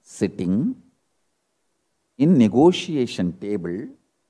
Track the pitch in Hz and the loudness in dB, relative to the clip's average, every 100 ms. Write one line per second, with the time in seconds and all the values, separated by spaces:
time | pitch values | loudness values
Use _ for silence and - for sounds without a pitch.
0 | _ - 101 - 90 101 214 254 _ _ | _ -6 -6 -4 -2 -2 -2 -6 _ _
1 | _ _ _ _ _ _ _ _ _ _ | _ _ _ _ _ _ _ _ _ _
2 | _ - 151 160 107 117 170 180 - 147 | _ -2 2 4 4 6 4 2 -6 -4
3 | 120 - 87 - 101 101 85 95 240 - | -4 -4 -6 -6 -8 -6 -6 -10 -12 -18
4 | _ _ | _ _